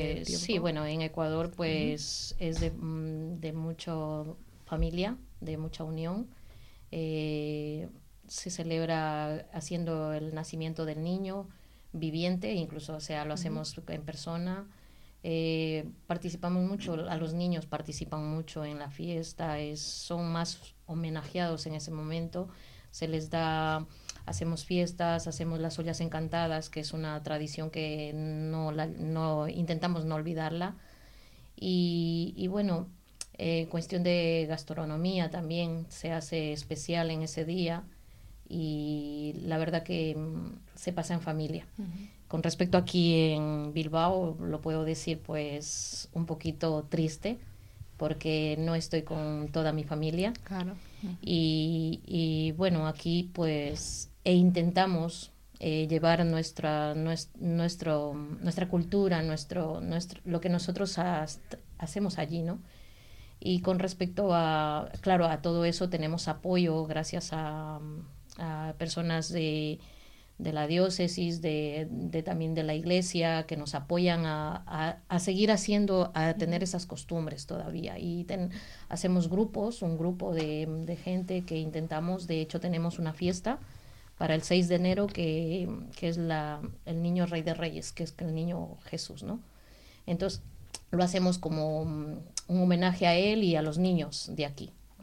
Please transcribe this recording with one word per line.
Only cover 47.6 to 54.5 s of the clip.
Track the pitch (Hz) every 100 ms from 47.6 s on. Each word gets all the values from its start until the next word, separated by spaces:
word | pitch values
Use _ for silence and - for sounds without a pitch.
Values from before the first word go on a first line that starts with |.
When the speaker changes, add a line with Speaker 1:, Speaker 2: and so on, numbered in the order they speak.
| - - - -
Speaker 1:
porque | 175 151 160 156 151 151
no | 165
estoy | 165 160 165
con | 156 160 151 151 151
toda | 160 156
mi | 156
familia. | 147 151 156 170 202 240
Speaker 2:
Claro. | - 190 180 185 - -
Ujú. | 196 175
Speaker 1:
Y, | - 170 160 156 156 165 160 - -
y, | 170 160 156 156
bueno, | 160 190 170 156
aquí, | 147 170 170 180
pues, | - 160 151 143 156 - - - -
e | 180
intentamos, | 180 180